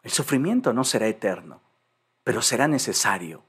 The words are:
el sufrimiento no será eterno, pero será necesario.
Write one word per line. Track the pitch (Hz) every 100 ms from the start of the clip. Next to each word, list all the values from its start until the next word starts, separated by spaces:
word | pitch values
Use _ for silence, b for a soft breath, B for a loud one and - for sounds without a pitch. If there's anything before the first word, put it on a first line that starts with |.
el | 113
sufrimiento | - 139 135 160 240 196
no | 117
será | 135 113 110
eterno, | 107 104 87 85 - _ _ _ _ _ _
pero | - 120
será | - 120 147
necesario. | 139 110 95 104 95 85 78